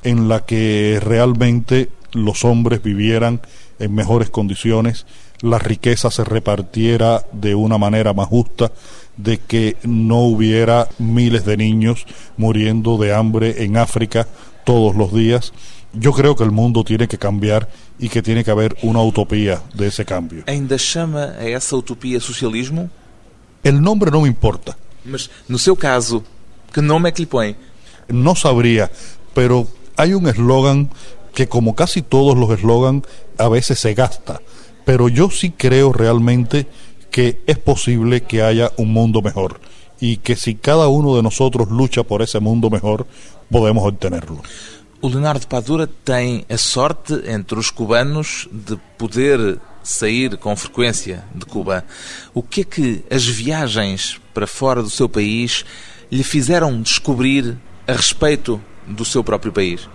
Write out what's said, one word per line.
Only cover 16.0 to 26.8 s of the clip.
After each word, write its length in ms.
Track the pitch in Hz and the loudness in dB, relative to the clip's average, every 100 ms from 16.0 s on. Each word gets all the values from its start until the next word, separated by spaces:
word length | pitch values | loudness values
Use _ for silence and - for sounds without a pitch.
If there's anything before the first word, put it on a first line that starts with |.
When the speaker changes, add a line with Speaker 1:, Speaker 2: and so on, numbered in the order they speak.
| 123 | 2
Speaker 1:
creo 220 | 135 139 | 4 4
que 100 | 139 | 4
el 60 | 110 | 2
mundo 320 | 107 120 117 | 4 4 2
tiene 240 | 107 110 117 | 2 0 0
que 120 | - | -2
cambiar 500 | 101 101 104 107 - - - - | -2 0 2 0 0 -10 -16 -10
y 100 | 117 | -4
que 140 | 117 | -2
tiene 200 | 110 113 | 0 0
que 80 | 113 | 2
haber 260 | 104 110 - | 2 2 0
una 180 | 113 113 | 0 2
utopía 600 | 113 110 101 104 104 90 - | 4 2 0 0 0 -2 -6
de 140 | 101 101 | -4 -4
ese 160 | 101 | -2
cambio. 380 | 107 90 85 82 - | -6 -6 -6 -10 -6
Speaker 2:
¿Ainda 300 | 143 135 135 | -4 -2 -2
chama 460 | - 165 165 147 143 - | -2 -2 -4 -4 -6 -6
a 80 | 113 | -6
esa 300 | 123 - 135 | -4 -2 -4
utopía 420 | - 117 127 123 | -4 -8 -4 -4
socialismo? 680 | - 117 127 113 127 160 175 - - - - - - _ | -4 -6 -4 -4 -4 -6 -6 -12 -20 -20 -20 -20 -20 _
Speaker 1:
El 180 | 143 143 | 2 4
nombre 300 | 165 214 190 | 4 4 2
no 100 | 151 | 4
me 80 | 143 | 4
importa. 480 | 120 113 92 - - - - | 4 2 0 -8 -12 -14 -14
Speaker 2:
Mas, 260 | 120 135 - - - | -12 -12 -12 -16 -8
no 80 | 127 | 0
seu 180 | - 190 | 2 4
caso, 460 | 143 127 110 117 - - - - - | 4 2 0 -4 -4 -18 -18 -20 -6
¿qué 100 | - | -2